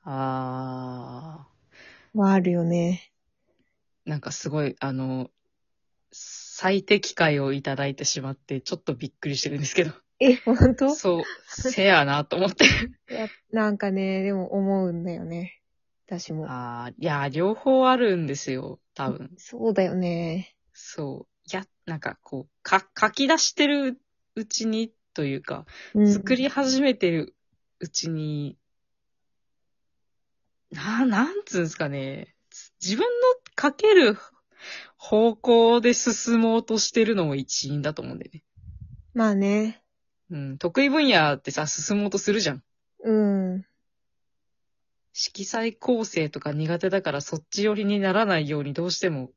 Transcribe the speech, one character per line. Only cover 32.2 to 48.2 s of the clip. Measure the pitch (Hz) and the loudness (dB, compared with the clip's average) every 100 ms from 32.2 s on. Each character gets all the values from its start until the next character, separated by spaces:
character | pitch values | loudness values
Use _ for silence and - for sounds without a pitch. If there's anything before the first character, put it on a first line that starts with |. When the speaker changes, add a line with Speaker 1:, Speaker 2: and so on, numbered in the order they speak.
| - _ _ - - _ | -14 _ _ -20 -20 _
Speaker 1:
自 | 180 220 | -6 0
分 | |
の | 466 480 508 508 - - | 0 4 4 2 -4 -2
書 | 285 | -2
け | 277 427 | 2 6
る | 392 240 208 - _ _ _ - - - _ | 8 6 2 -10 _ _ _ -18 -16 -18 _
方 | - 214 233 220 | 0 4 4 2
向 | - 233 226 240 | 4 6 6 6
で | 233 | 4
進 | 240 247 220 - 233 | 2 0 -2 0 2
も | 226 226 | 4 2
う | 226 | 0
と | 220 | -2
し | - | 0
て | 233 226 | 2 2
る | 208 | 2
の | 156 | 0
も | 139 | -2
一 | 135 - 135 | -4 -6 -4
因 | 147 | -4
だ | 139 | -4
と | 151 | -6
思 | 131 | -10
う | 127 | -12
ん | |
だ | - | -14
よ | |
ね。 | 160 _ - - - - - - | -20 _ -20 -20 -18 -18 -20 -8
Speaker 2:
ま | 240 220 | 0 2
あ | 196 | 4
ね。 | 196 208 220 - _ _ _ _ _ | 2 2 0 -6 _ _ _ _ _
Speaker 1:
う | 160 | -8
ん。 | 139 139 | -8 -4
得 | 175 262 | -2 2
意 | 277 | 2
分 | 294 285 | 4 4
野 | 185 151 | 6 4
っ | 139 | 0
て | - | -4
さ、 | - 151 | -4 -4
進 | - - 208 | -6 -2 -2
も | 208 | 0
う | |
と | 196 | -2
す | - | 0
る | 208 | 0
じ | 185 | 0
ゃ | |
ん。 | 139 _ _ _ _ | -6 _ _ _ _
Speaker 2:
う | 226 214 208 196 185 185 | 0 2 2 0 -2 -4
ん。 | - _ _ _ _ _ _ _ _ _ _ _ _ _ _ | -10 _ _ _ _ _ _ _ _ _ _ _ _ _ _
Speaker 1:
色 | - - - | -8 -8 -8
彩 | 196 226 226 | -6 -4 -4
構 | 220 - 240 220 | -4 0 0 0
成 | 175 151 | -2 -4
と | - | -4
か | 151 | -6
苦 | 151 156 170 | -4 -2 0
手 | 185 | 0
だ | 190 | 0
か | 180 | -2
ら | 143 | -4
そ | - 160 | -6 -10
っ | _ | _
ち | - | -2
寄 | 214 | 0
り | 208 202 | 0 0
に | 208 | 0
な | 190 | 2
ら | 190 | 2